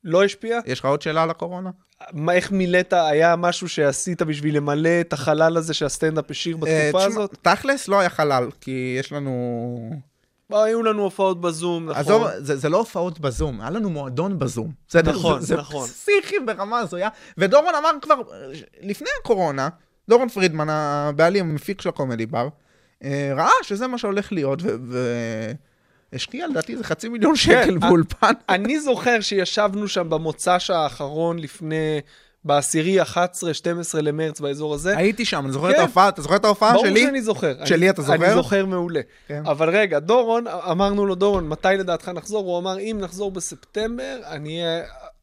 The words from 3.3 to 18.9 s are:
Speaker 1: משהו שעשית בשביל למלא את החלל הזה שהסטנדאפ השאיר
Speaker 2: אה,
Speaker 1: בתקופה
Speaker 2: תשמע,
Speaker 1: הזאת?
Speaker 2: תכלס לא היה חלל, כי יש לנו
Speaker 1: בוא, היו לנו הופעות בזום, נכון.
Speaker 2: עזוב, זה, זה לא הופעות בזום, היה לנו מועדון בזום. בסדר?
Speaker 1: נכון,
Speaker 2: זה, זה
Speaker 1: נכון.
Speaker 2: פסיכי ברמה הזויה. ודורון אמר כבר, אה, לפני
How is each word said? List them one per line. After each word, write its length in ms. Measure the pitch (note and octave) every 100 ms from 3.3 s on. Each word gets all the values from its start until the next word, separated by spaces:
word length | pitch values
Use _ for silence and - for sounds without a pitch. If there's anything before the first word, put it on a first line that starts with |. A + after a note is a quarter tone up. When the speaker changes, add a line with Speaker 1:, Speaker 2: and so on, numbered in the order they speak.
| E3+
Speaker 1:
משהו 340 | F3 E3+ F3+
שעשית 520 | - C#3+ C#3 - E3+
בשביל 340 | D#3+ D3 D3 D3
למלא 320 | D3 D3 E3 E3+
את 120 | E3+
החלל 440 | C#3+ B2 D3+ D#3+ E3
הזה 160 | D#3+
שהסטנדאפ 580 | D#3 C#3+ - D#3+ D#3 D3
השאיר 240 | D3 F3 D#3+
Speaker 2:
אה, 40 | D#3 D#3+ D3+
Speaker 1:
בתקופה 180 | E3+ G3
Speaker 2:
תשמע, 120 | G#3+
Speaker 1:
הזאת? 140 | G3+ -
Speaker 2:
תכלס 460 | F3+ F#3+ C4+ C#4 -
לא 120 | G3+
היה 100 | F3+
חלל, 400 | - D3+ C3 B2 -
כי 340 | - C3 B2+ B2+
יש 120 | C3+
לנו 800 | D3 C#3 B2 B2 A#2+ A#2+ A#2+ A2+ D3+ C3 _ _ _ _
Speaker 1:
בוא, 120 | G#3
היו 200 | G#3+ A3+
לנו 200 | A3+ G#3+
הופעות 380 | G3 F3+ F#3+ F3+
בזום, 480 | F3 D#3+ F3 E3+ D#3+
נכון. 100 | C#3+
Speaker 2:
עזוב, 260 | D3 A3 A3 F#2
זה, 180 | C#3 C#3
זה 140 | D3
לא 80 | F3
הופעות 420 | A#3 G3 F3 E3
בזום, 420 | D3 A2+ D#3 A#2
היה 80 | A#2
לנו 200 | F#3+ G#3
מועדון 500 | D#3 C3+ B2 F3+ F#3
בזום. 320 | B2+ - A2+ - _
בסדר? 220 | E3 D#3+
Speaker 1:
נכון, 280 | D3 E3 C#3+
Speaker 2:
זה, 60 | -
זה 80 | -
Speaker 1:
נכון. 300 | C#3+ D3 A#2+
Speaker 2:
פסיכי 480 | - - G4+ - G4+ B3+
ברמה 340 | F#3 G3 A#3
הזויה. 300 | G#3+ F3 G3+ - - -
ודורון 380 | F#3+ C4+ E4 D#4+
אמר 140 | D#4 D4+
כבר, 120 | D4+ C#4+
אה, 320 | A3 F#2 C3+ D3 - _
לפני 260 | F#3+